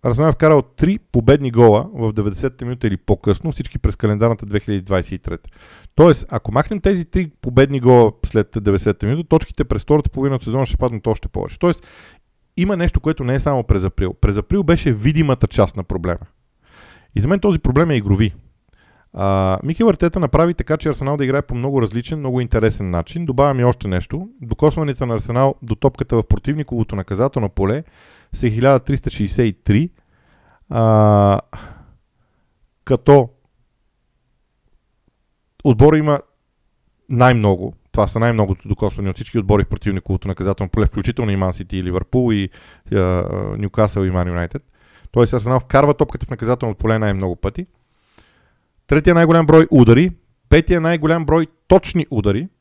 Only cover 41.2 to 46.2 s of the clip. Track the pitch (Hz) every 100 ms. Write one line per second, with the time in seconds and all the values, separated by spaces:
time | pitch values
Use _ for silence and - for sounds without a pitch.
41.2 | 113 98 92 90 92 92 90 90 - 127
42.2 | 123 104 95 - - _ - 104 90 90
43.2 | 90 92 101 104 101 - 107 101 95 92
44.2 | 90 87 85 - _ _ _ _ - 127
45.2 | 117 127 107 131 - 131 147 143 147 -